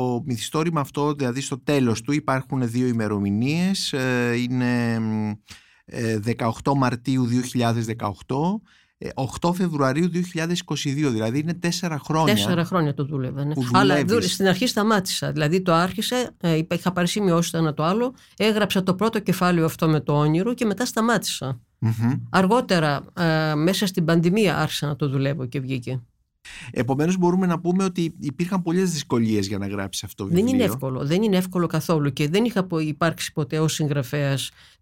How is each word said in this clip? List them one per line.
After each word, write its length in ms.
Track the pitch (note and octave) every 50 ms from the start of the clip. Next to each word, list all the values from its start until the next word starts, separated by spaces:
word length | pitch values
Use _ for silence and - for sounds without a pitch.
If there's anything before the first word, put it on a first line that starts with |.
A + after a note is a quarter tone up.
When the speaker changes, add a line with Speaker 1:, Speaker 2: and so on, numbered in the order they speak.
| B2+ B2 B2 A#2 -
Speaker 1:
μυθιστόρημα 540 | - A#2+ A2+ - - - D#3 D#3+ F3 D#3+ D3
αυτό, 340 | C3+ - - C#3+ C#3+ D3+ D3+
δηλαδή 260 | D3 C3+ B2 A#2+ C3+
στο 180 | C3+ - C#3+ C3+
τέλος 440 | - - D3 C#3 B2+ A#2 G#2+ A2
του, 100 | A#2 -
υπάρχουν 580 | D3 D3+ D3 - C3 C3 C3 - C#3+ C3 B2 A2+
δύο 160 | A2+ B2+ B2+
ημερομηνίες. 1080 | B2+ A#2 A2+ G#2+ G#2 G#2+ G2+ G2+ G2+ G2+ G#2+ A#2+ C#3 D#3 F3 F3+ F#3+ F#3+ - - -
Ε, 420 | - C3+ B2+ B2+ B2+ B2 A#2+ A#2+ A#2+ A#2+
είναι, 600 | B2 B2 B2+ B2+ B2+ B2 B2 A#2+ A#2+ A#2 A2+ A2+
μ, 320 | A2+ A2 A2 A2 G#2+ G#2+ G#2 - _ - - - _ _ _ _ _
ε, 340 | - - B2+ A#2 A2+ A2 G#2+
δεκαοκτώ 560 | G2+ A#2+ A2+ - B2+ A2+ A2+ - - C#3+ C#3
Μαρτίου 480 | C#3 C3 B2 B2 A#2+ - C#3+ C3 C3 B2
δύο 140 | A#2 B2 B2
χιλιάδες 440 | B2 B2 - B2 A#2 A#2 A2+ A#2+ A2+
δεκαοκτώ, 760 | A2+ A2 A#2 A2+ G#2 F#2+ - - - C3 C#3 D#3+ F3+ G#3 A3 _ _ _ _ _ _ _ -
ε, 80 | - - -
οκτώ 380 | - C3 A#2 - - - E3+
Φεβρουαρίου 560 | F3+ F3+ F#3 E3+ D#3 C#3+ C#3 C3 C3 D#3 F3 F3+
δύο 140 | E3 F3+
χιλιάδες 360 | F3 F3+ - D#3+ D#3+ E3+ F3 F3
είκοσι 320 | - - D#3 C#3 - C#3+
δύο, 200 | C3+ D3 D3+ C#3
δηλαδή 280 | A2+ G#2+ A2 A2 A#2+ D3
είναι 160 | D3+ E3+ D#3
τέσσερα 440 | C#3+ - E3+ E3+ - F#3 E3+ D#3 C#3
χρόνια 360 | - - D#3+ D#3+ D#3+ D3+ G#3+
Speaker 2:
Τέσσερα 300 | G#3 - F#3 F3+ E3+ E3
χρόνια 300 | - F#3 F3 D#3 C#3+ C#3
το 100 | - C#3
δούλευα, 400 | C#3 D3+ C3+ B2+ B2+ - C3+ C#3+
ναι. 100 | D3 D3+
Speaker 1:
που 120 | C#3+ B2 A#2+
Speaker 2:
Αλλά 220 | A#2+ F#3 G#3 F#3+ F3+
Speaker 1:
δουλεύεις. 180 | D3 C#3 F3+
Speaker 2:
δούλε-, 160 | A3 A#3 F#3 F3+
στην 180 | - - G3
αρχή 200 | F#3+ F#3 F#3 B3
σταμάτησα. 640 | A#3+ - A3 G3+ A3 A3 G3 F#3 - - - C#3+ C#3+
Δηλαδή 280 | C#3+ D3+ D3+ D3 F3 F#3+
το 100 | F#3 F3+
άρχισα, 580 | E3 E3 F3+ F#3 F#3+ G#3 G#3+ - B3 B3 B3 - - -
ε, 160 | - E3+ D#3+
είπα, 180 | D#3+ D#3+ - F3
είχα 180 | F3 - F#3
πάρει 160 | F#3 F3+ F3+ E3+
σημειώσεις 420 | - G#3+ G#3 F3+ E3 E3+ E3+ E3+
το 80 | - E3
ένα 160 | D#3+ D#3 D3
το 80 | D#3
άλλο, 320 | D3+ E3+ G3 A3+ A#3+ C4 C4 - - _ _
έγραψα 460 | - G3+ A3 G#3 G#3+ G#3 G3 - F#3+
το 120 | F#3 F#3 F3+
πρώτο 240 | F#3 G#3 A3+ - G#3
κεφάλαιο 440 | G#3 - E3+ - F3+ F3+ F3+ E3+ D#3+
αυτό 240 | D#3+ - - E3+ D#3+
με 120 | D#3 D3+
το 180 | - - D3 D3
όνειρο 360 | D3 D3+ D#3 E3+ G3 A#3 B3
και 100 | - B3
μετά 200 | G#3+ F#3+ F#3+ B3
σταμάτησα. 760 | B3 - A#3 A3 A#3+ A#3 F#3 F#3 - - - - C3 - - _ _ _ -
Speaker 1:
Μμμ. 340 | A#2 A2+ A2 A2+ A#2 A#2+ C#3+ - - -
Speaker 2:
Αργότερα, 720 | - F#3 F#3+ F#3 A3+ B3+ B3 - F#3+ E3+ D#3 D3 C#3 - - - - F3+
ε, 360 | F3 E3 D#3+ D#3 D#3 D#3 D3+
μέσα 320 | D3 D#3 F3+ G3 - G#3+
στην 180 | F#3 - F#3+ D#3+
πανδημία 540 | D#3 E3 E3+ D#3+ F3 F#3 A3+ G#3+ F3 C#3+ D3+
άρχισα 280 | D#3 D3 - - D3
να 100 | D3 D3
το 120 | - D#3 C#3
δουλεύω 380 | C3 B2+ C3+ C#3 C#3 C#3 B2+
και 140 | B2 B2+ C#3
βγήκε. 420 | C3 B2+ C3+ B2 A#2 C3 C3 B2 - _ _ _ _ _ _ _ _ - - - - A#2+
Speaker 1:
Επομένως, 460 | A2+ - B2 B2 C3 C#3 D3+ F3 F#3 F#3
μπορούμε 280 | F3 F3 F3 F#3 F#3+
να 140 | F3+ E3 E3
πούμε 240 | E3+ E3+ F3+ F#3+ G3
ότι 300 | F#3+ F#3 F#3 E3+ D#3+ - -
υπήρχαν 420 | - C#3+ - - F3 F3 G3+ F#3
πολλές 300 | E3+ E3 E3 F#3 F#3+ F3+
δυσκολίες 540 | D#3+ C#3 - - C3 A#2+ A2+ A2 A2 G#2 F#2+
για 120 | G2 G#2 F#2+
να 80 | G2+
γράψεις 380 | G2 G2+ G2+ G2 F#2+ - - -
αυτό 200 | - - - G2+
το 40 | F#2+
Speaker 2:
Δεν 80 | E3+ F3+
είναι 120 | A3 B3+
Speaker 1:
βιβλίο. 140 | C4 B3 A3+
Speaker 2:
εύκολο, 400 | F3+ - C3 C3 C3 C3 B2+ C#3+
δεν 160 | C#3 E3 F#3+
είναι 140 | A3+ G#3+ F#3
εύκολο 300 | F3+ F#3 F#3 - F3+ E3+
καθόλου 460 | E3 - D#3 - - E3+ D3+ C#3+ C#3+
και 160 | C#3+ - D3+ D3
δεν 160 | E3 G#3 A#3
είχα 200 | A#3 - G3+ F#3
πο-, 140 | F#3 E3+ D#3
υπάρξει 540 | D#3 D3+ D3 - E3+ D#3+ D#3+ - - -
ποτέ 260 | - D#3+ D3 - D#3 D#3
ως 140 | D#3+ D3+ -
συγγραφέας 760 | - D#3 C#3 C#3 C#3+ B2+ - - D3 C#3+ C#3 C#3 C3 - - _ - - - _ _